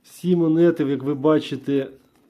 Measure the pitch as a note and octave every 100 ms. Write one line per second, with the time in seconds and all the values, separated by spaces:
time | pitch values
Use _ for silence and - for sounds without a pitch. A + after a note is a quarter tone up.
0 | _ - F3 F3 E3 D#3+ E3+ E3 C#3 C#3
1 | C#3 C#3+ D3 D#3 D3+ C3 - C#3 C3+ -
2 | _ _